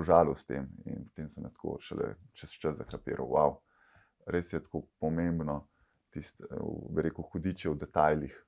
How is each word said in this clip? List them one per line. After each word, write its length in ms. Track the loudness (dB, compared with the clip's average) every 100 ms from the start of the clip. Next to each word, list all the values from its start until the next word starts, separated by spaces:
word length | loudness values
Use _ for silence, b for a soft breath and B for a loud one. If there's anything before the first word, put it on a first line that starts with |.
užalil 320 | 8 8 8 2
s 100 | -4
tem?" 220 | -6 -6 -10 -10
In 200 | -10 -10
potem 240 | -10 -10
sem 140 | -10
jaz 100 | -14
tako 240 | -8 -8 -8
šele 360 | -6 -4 -4 -6 -16
čez 240 | -16 -14 -6
čas 240 | -4 -4
zakapiral: 480 | -8 -8 -6 -4 2
"Wow, 320 | 4 4 2 b b b b b _ -4
res 280 | -2 -2
je 60 | -6
tako 220 | -4 -8 -8 _
pomembno, 680 | -2 0 0 0 -2 -4 -8 _ _ _ _
tisto, 340 | -12 -12 -14 -12
eh, 80 | -8
v, 340 | -6 -6 -4 -2
bi 60 |
rekel, 220 | -2 -2
hudič 420 | -8 -4 -4 -2 -2
je 60 |
v 60 | -4
detajlih." 640 | -2 4 4 4 0 -10